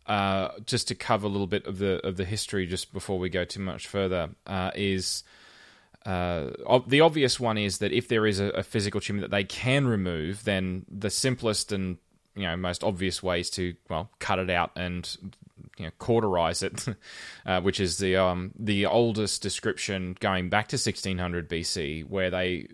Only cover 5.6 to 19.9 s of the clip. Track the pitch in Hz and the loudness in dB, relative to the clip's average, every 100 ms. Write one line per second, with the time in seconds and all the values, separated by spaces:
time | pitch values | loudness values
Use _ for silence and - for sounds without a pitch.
5.6 | - - _ _ - 90 87 87 67 - | -20 -20 _ _ -4 -2 0 -2 -4 -4
6.6 | - 127 120 139 165 156 127 - 117 107 | 4 4 6 8 8 6 2 2 0 2
7.6 | 101 - 104 113 - 113 107 98 101 - | 0 0 2 2 2 4 4 2 0 -2
8.6 | - 113 101 101 - 101 - 101 98 - | -2 0 0 -2 -2 -4 0 0 -2 -2
9.6 | 110 139 131 107 92 82 78 101 107 95 | 2 4 4 2 0 0 -2 -2 0 0
10.6 | 92 90 - 101 101 - 131 123 113 101 | 0 -4 -8 -4 -2 0 0 2 0 0
11.6 | - 101 92 87 _ _ _ 101 90 85 | 0 -2 -2 -4 _ _ _ -6 -2 -2
12.6 | 90 87 104 90 95 - 92 87 87 - | -2 0 -2 0 -2 -2 0 0 0 -4
13.6 | 90 87 - 80 104 - - 92 92 87 | -4 -6 -6 -6 -6 -6 -2 0 2 2
14.6 | - - 90 90 - - 95 - - - | 0 -2 -4 -4 -8 -10 -12 -16 -20 -20
15.6 | - - 80 - - 117 107 90 85 87 | -20 -12 -12 -8 0 2 4 2 2 0
16.6 | 95 - - 98 - - - - - 92 | -4 -4 -6 -8 -10 -16 -16 -10 -2 2
17.6 | 95 95 92 82 95 92 92 90 90 - | 2 2 0 0 2 4 4 2 -4 -4
18.6 | 107 98 98 113 117 107 104 - 101 - | 0 2 4 4 4 2 -2 -2 -4 -4
19.6 | 110 - - | -2 -2 -2